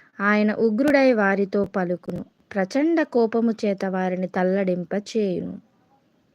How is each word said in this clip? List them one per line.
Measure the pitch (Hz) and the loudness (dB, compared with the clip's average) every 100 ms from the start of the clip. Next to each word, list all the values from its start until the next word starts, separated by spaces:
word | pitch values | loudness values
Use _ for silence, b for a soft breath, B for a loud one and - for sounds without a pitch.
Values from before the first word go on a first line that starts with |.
| b - | b -4
ఆయన | 202 208 214 | 0 2 2
ఉగ్రుడై | - 226 214 285 277 262 | 2 0 2 2 4 4
వారితో | 226 196 196 196 202 | 4 2 2 0 -2
పలుకును. | 196 196 175 175 - 175 - _ - | -2 -2 -2 -4 -6 -10 -10 _ -8
ప్రచండ | 202 185 269 320 330 | -4 -2 0 2 2
కోపము | 302 240 226 233 233 | 0 0 2 2 0
చేత | 214 208 196 | 0 -2 -2
వారిని | 196 185 185 185 185 | -2 -2 -2 -2 -4
తల్లడింప | 190 185 196 185 180 170 196 | 0 0 0 0 -2 -4 -6
చేయును. | 208 226 196 170 175 185 _ _ _ _ _ _ _ | -4 -2 -2 -4 -6 -12 _ _ _ _ _ _ _